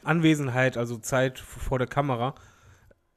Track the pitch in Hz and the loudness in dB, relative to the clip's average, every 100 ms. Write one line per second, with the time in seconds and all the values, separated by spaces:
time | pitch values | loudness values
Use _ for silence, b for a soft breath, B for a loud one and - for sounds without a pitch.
0 | - 165 160 151 135 123 131 117 120 117 | -2 4 4 4 2 2 0 0 -4 -6
1 | - 131 131 127 - - - 131 123 - | -2 0 0 -2 -16 -10 -4 -2 -2 -2
2 | 143 120 127 - b b b b b _ | -2 0 -2 -6 b b b b b _
3 | _ | _